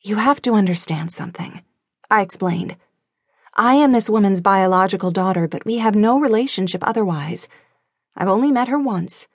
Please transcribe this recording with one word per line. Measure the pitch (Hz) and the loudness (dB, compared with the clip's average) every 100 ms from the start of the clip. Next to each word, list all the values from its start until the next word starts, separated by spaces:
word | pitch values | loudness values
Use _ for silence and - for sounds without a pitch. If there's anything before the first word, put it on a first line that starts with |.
"You | 196 214 | -4 -2
have | 240 285 | 0 0
to | 247 | 2
understand | 220 190 175 - 160 165 | 2 2 0 -4 -6 -8
something," | - - 175 170 - _ _ _ _ _ | -10 -12 -10 -14 -14 _ _ _ _ _
I | 214 | 0
explained. | 190 - 185 175 175 - _ _ _ _ _ _ _ | 0 -2 -2 -2 -6 -10 _ _ _ _ _ _ _
I | - 240 | 0 2
am | 269 294 | 4 4
this | 240 214 | 2 2
woman's | 220 202 190 | 2 2 2
biological | 180 196 190 185 190 190 185 | 2 4 4 2 2 0 -2
daughter, | 180 185 180 165 | -2 -2 0 -2
but | - - | -4 -6
we | 233 | -2
have | 220 208 | 2 2
no | 220 262 | 4 2
relationship | 294 220 262 - 185 180 - | 2 0 0 -4 -4 -4 -4
otherwise. | 226 202 160 147 175 - _ _ _ _ _ _ - | -2 -2 -2 -6 -10 -14 _ _ _ _ _ _ -6
I've | 185 | 0
only | 196 277 | 2 2
met | 262 247 | 2 0
her | 285 | -2
once | 277 196 170 - - | -2 -4 -6 -10 -20